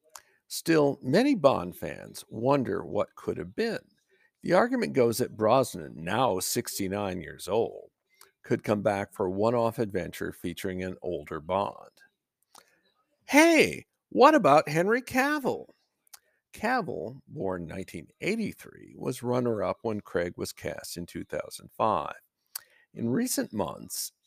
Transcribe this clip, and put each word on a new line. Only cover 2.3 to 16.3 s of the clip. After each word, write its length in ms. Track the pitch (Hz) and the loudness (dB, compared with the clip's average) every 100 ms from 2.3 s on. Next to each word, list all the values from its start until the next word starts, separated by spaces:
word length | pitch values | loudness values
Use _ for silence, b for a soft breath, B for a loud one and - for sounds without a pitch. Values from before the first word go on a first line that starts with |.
| 113 123 143 117 92 | -2 2 2 2 -4
what 300 | 76 98 - | -2 -2 -2
could 240 | - - - | -4 -6 -6
have 180 | 85 - | -6 -4
been. 220 | 226 180 - _ _ _ _ _ | -4 -6 -10 _ _ _ _ _
The 100 | - | 0
argument 400 | 175 240 254 185 | 2 2 0 0
goes 240 | 131 120 110 | 2 2 2
that 220 | 117 104 | -2 0
Brosnan, 560 | 107 131 127 87 71 58 | 4 4 2 -4 -12 -10
now 420 | 82 107 131 95 | -4 0 0 0
sixty-nine 840 | - 127 - - 95 101 101 90 | -2 -4 -4 -4 -4 -2 -4 -6
years 260 | 76 69 - | -10 -12 -2
old, 400 | 107 85 - - _ _ b b b | 0 0 -4 -20 _ _ b b b
could 200 | - 120 | -4 -2
come 200 | - 104 | 0 0
back 320 | 98 98 101 | 2 0 -4
for 100 | - | -4
a 60 | 95 | -2
one-off 480 | 95 110 120 113 113 | 0 2 2 0 0
adventure 560 | 107 95 85 - 87 | -2 -2 -6 -6 -8
featuring 480 | - 92 82 98 92 | -6 -8 -6 -6 -4
an 140 | 92 - | -6 -8
older 400 | - 82 73 82 | -6 -6 -6 -8
Bond. 640 | 78 95 101 - - _ _ _ _ _ _ b b b b b b _ | -2 -2 -2 -6 -18 _ _ _ _ _ _ b b b b b b _
Hey, 600 | - 277 330 320 120 69 - _ - | 2 6 8 6 4 0 -12 _ -2
what 240 | 202 269 | 6 8
about 340 | 311 156 147 151 | 8 8 6 4
Henry 320 | 156 185 240 | 0 2 0
Cavill? 680 | 247 262 277 302 247 95 - _ _ _ _ - b | -2 -2 0 0 -2 -4 -8 _ _ _ _ -20 b